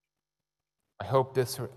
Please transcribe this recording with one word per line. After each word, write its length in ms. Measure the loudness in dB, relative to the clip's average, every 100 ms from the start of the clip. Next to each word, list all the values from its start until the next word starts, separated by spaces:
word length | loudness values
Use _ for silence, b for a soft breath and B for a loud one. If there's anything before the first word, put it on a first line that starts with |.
| _ _ _ _ _ _ _ _ _ -14
I 40 |
hope 300 | 0 2 2
this 220 | 0 0 -2
for 140 | -6